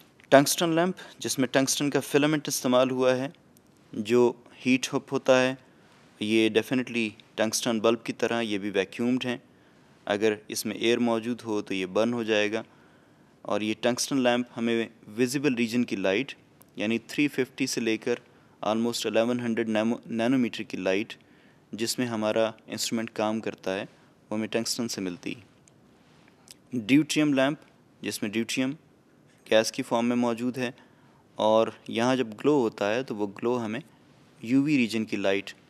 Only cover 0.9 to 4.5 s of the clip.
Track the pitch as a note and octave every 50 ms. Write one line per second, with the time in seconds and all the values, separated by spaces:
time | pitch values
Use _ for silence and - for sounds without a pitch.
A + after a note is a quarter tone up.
0.9 | F3 - - - - - - - - - C3 B2 - C#3 C3+ C3 - - D3 C#3+
1.9 | C3+ C#3+ C3 - - C#3+ C#3+ D3+ D#3 D3+ C#3+ - C#3+ - - C3 B2+ B2+ C3 B2+
2.9 | C3 B2+ B2+ B2+ B2+ B2+ C3 C#3+ - _ _ _ _ - _ _ _ _ _ _
3.9 | - A#2 G#2+ G#2 A#2 B2 B2 A#2 A#2 - - -